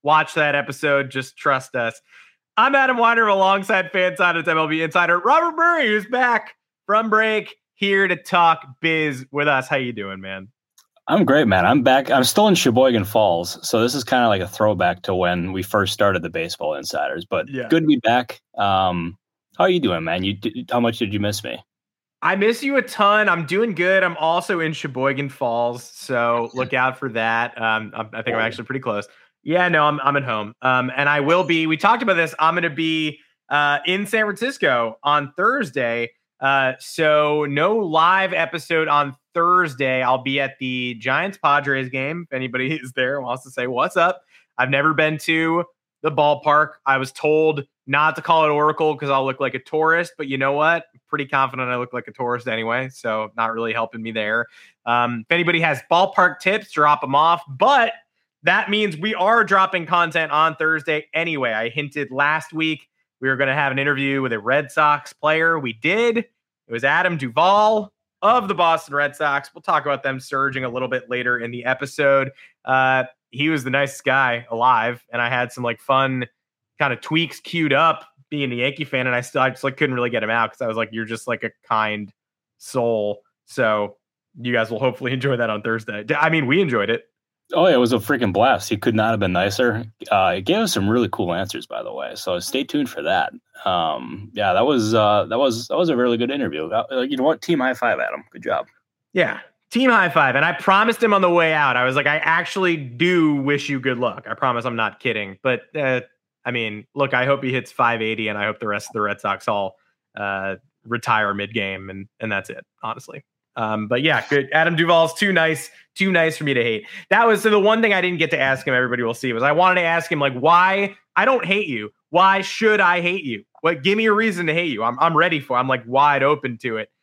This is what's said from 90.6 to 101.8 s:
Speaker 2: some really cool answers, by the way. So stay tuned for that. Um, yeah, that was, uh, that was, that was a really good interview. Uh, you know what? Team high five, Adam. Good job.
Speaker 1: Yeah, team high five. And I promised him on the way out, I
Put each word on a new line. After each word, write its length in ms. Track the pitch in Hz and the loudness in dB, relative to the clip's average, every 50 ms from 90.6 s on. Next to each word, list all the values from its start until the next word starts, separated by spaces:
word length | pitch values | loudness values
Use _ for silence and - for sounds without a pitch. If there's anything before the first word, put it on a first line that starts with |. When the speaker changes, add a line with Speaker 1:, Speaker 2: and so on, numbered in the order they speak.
| 226 185 - | 0 -2 -2
Speaker 2:
some 160 | 104 98 101 | -2 0 2
really 180 | 113 123 117 92 | 2 2 0 0
cool 220 | - - 101 87 85 | -2 -4 -4 -2 -2
answers, 320 | 87 98 101 - 62 - | -4 -4 -6 -8 -12 -12
by 160 | _ - 57 | _ -10 -10
the 120 | 57 55 52 | -10 -10 -10
way. 200 | 64 69 - - | -10 -10 -10 -12
So 240 | - - 95 90 87 | -10 -6 -6 -6 -6
stay 260 | 87 - - 131 135 | -6 -6 -6 -6 -6
tuned 240 | - - 147 143 123 | -4 -4 -4 -4 -4
for 120 | - - | -6 -8
that. 300 | 73 80 95 87 78 - - - _ _ _ - - | -4 -2 0 0 0 -2 -6 -14 _ _ _ -8 -4
Um, 640 | 98 92 87 82 80 73 62 64 58 71 95 104 104 - | -2 0 0 0 -2 -4 -6 -8 -12 -14 -14 -16 -14 -6
yeah, 180 | - - 95 90 | -4 -2 0 2
that 120 | 95 113 | 2 2
was, 280 | 143 147 123 110 107 113 | 2 2 0 0 2 2
uh, 320 | 113 107 104 104 104 90 80 | 4 4 4 4 2 0 0
that 100 | 107 120 | -2 0
was, 280 | 143 135 113 117 120 - | 0 0 0 -4 -6 -4
that 80 | - | -2
was 120 | 151 180 165 | 0 0 0
a 60 | 147 | 2
really 220 | 120 123 123 120 | 0 2 0 0
good 120 | 113 120 120 | 0 -2 -4
interview. 400 | 139 143 131 90 73 76 80 - | -2 -4 -4 -6 -4 -6 -6 -4
Uh, 360 | 104 113 - - 135 131 123 | -4 -4 -4 -4 -4 -4 -4
you 80 | 135 147 | -4 -4
know 80 | 127 127 | 0 0
what? 180 | 156 160 156 | 0 0 -2
Team 180 | - - 170 143 | -2 -2 -2 0
high 140 | 127 131 123 | 0 -2 -2
five, 260 | 120 123 117 95 67 | -2 -2 -2 -2 -2
Adam. 260 | 60 50 - 71 - _ | -4 -6 -6 -10 -14 _
Good 120 | _ - - | _ -12 -6
job. 240 | - 104 69 - _ _ _ _ _ _ _ _ _ _ | -4 -4 -4 -4 _ _ _ _ _ _ _ _ _ _
Speaker 1:
Yeah, 260 | 185 165 110 - - - - _ _ _ _ | -2 -2 -2 -4 -10 -12 -20 _ _ _ _
team 180 | - 233 262 254 | -2 2 2 4
high 200 | 233 214 185 170 | 4 4 2 2
five. 260 | - 160 147 131 123 | 2 2 2 4 2
And 80 | 139 151 | 2 0
I 80 | 170 | 0
promised 500 | 170 - - 202 190 196 220 226 226 - | -2 -2 2 4 4 4 4 2 0 0
him 120 | 233 220 208 | 2 2 4
on 80 | 196 | 4
the 80 | 185 180 | 4 4
way 240 | 175 175 165 160 156 | 4 4 2 2 2
out, 240 | 151 147 135 123 | 2 2 2 2
I 80 | 123 | 2